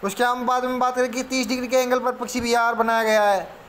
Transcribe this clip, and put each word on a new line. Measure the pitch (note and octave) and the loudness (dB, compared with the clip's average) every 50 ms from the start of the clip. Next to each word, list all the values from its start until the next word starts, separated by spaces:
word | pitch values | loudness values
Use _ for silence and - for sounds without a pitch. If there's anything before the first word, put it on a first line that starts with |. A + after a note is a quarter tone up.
| - | -4
उसके | G3 G3 - A#3+ | -6 -2 0 0
हम | B3 B3 B3+ B3 | 0 0 0 0
बाद | A#3 B3+ B3+ B3 | 0 0 0 0
में | B3+ B3+ B3 | -2 -2 0
बात | B3+ B3+ B3+ | 0 0 0
करें | B3+ B3 B3+ | 0 -2 0
कि | A3 B3+ B3+ | -2 -6 -6
तीस | C4 C4 C4 B3+ | -4 -2 -2 -2
डिग्री | G3+ C4 B3 B3 B3 | -2 -2 -4 -4 0
के | B3 | 0
angle | B3+ B3+ B3 B3+ B3+ | 0 2 2 0 0
पर | B3 B3 B3 | 0 -2 -4
पक्षी | B3 B3 B3 - B3+ | -4 -6 -6 -6 -4
विहार | A#3 A#3 A#3 A#3+ A#3 A#3 A#3 | -2 0 2 2 2 2 2
बनाया | A3 A3+ A3+ A3+ A3+ A3+ | 0 0 2 2 2 2
गया | A3 G#3+ G#3+ G#3 | 2 4 4 4
है। | G#3 G3+ F#3 E3 - - - - | 4 2 2 0 -6 -12 -20 -20